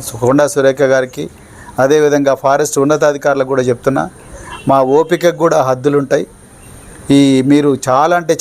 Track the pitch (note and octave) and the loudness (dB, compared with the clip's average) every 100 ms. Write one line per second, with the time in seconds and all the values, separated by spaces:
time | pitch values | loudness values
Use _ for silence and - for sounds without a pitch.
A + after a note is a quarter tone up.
0 | - A#2 A#2+ C#3+ C#3+ D3 C3+ C3 C3+ C3 | -10 -4 0 2 2 2 0 2 0 0
1 | B2+ C#3 D3+ - - - - - C3+ D3+ | -2 -8 -12 -14 -20 -20 -16 -2 2 2
2 | D3+ C#3+ C#3 C3 C3+ C#3+ D3 - C#3 D3+ | 2 0 0 0 0 0 0 0 0 2
3 | D3+ C#3+ D3 C#3 C3 C3+ B2+ A#2+ - C#3 | 0 0 -2 -2 -2 -2 -2 -2 -2 -4
4 | E3+ - - - - - - C3+ C3 C#3+ | -6 -10 -20 -20 -18 -10 0 0 2 2
5 | D#3+ E3+ E3+ D#3 E3 D#3+ C3 B2+ C3+ C#3+ | 0 0 0 0 0 0 0 -2 0 0
6 | C#3 C#3+ F#3 - - - - - - - | 0 -4 -4 -14 -20 -20 -20 -20 -20 -20
7 | - C#3 C#3 C3+ C3 C#3+ D3 C3 - B2+ | 0 2 4 2 2 2 2 -2 0 0
8 | D#3 F3 E3 D#3+ | 2 0 -2 -2